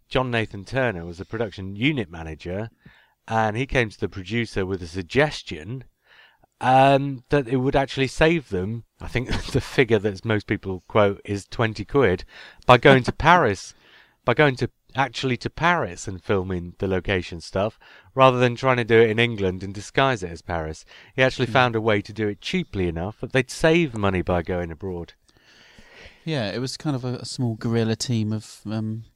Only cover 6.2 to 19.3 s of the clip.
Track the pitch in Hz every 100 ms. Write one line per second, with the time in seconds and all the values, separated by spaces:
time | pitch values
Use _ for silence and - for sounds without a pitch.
6.2 | _ _ _ - 123 131 139 139 143 131
7.2 | - 143 117 131 131 139 135 135 131 -
8.2 | 160 170 - 92 95 117 - - 85 113
9.2 | 127 - - 127 - - 113 107 104 92
10.2 | 113 107 - 101 95 92 - 110 101 98
11.2 | - 101 - - 113 104 98 143 107 92
12.2 | - - - - - 123 147 135 - -
13.2 | 147 175 123 95 - - _ - _ _
14.2 | - 120 147 127 117 _ _ 127 135 -
15.2 | 131 120 - - 165 170 98 90 - 92
16.2 | - 101 92 90 87 - 98 92 - 95
17.2 | - 85 - 95 107 - - - _ 131
18.2 | 131 123 123 120 131 123 113 113 113 107
19.2 | 120